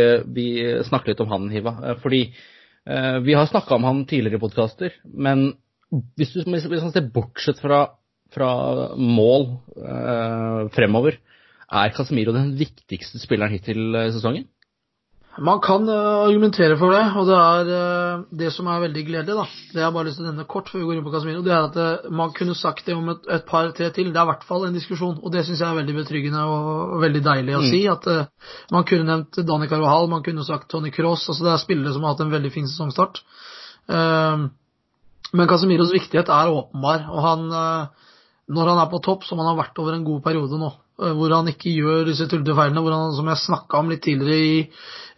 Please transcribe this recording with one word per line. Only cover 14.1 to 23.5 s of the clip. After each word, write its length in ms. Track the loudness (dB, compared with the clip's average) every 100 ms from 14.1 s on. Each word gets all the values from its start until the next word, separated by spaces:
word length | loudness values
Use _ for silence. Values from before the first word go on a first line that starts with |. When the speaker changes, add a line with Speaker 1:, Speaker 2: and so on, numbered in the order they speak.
Speaker 1:
sesongen? 320 | -2 -2 -4 -8 _ _ _ _ _ _ _ _ -2
Speaker 2:
Man 200 | 2 2
kan, 220 | 4 2 2
eh, 380 | 0 2 2 4
argumentere 480 | 6 4 4 4 6
for 140 | 4
det, 140 | 4 4 2
og 100 | 4
det 100 | 6
er, 300 | 6 4 2
eh, 520 | -2 -2 -2 -4 -6 -10 -6
det 120 | -6
som 140 | -4 -4
er 140 | -2
veldig 220 | -2 -4 -6
gledelig, 280 | -6 -4 -4
da. 60 | -6 -10 -10
Det 80 | -2
jeg 60 | -2
har 60 |
bare 100 | -2 -6
lyst 80 | -8
til 80 | -10
å 40 |
nevne 120 | -10 -8
kort 220 | -10 -8
før 120 | -6
vi 60 | -4
går 80 | -4
inn 60 | -4
på 60 |
Casemiro, 280 | -6 -4 -4
det 100 | 0
er 100 | 2 2
at, 80 | 0
eh, 340 | -2 -2 -4
man 220 | -4 -4
kunne 220 | -2 -4 -2
sagt 260 | -4 -4
det 100 | -6 -4
om 120 | -4
et, 140 | -6 -4
et 160 | -4
par, 240 | 0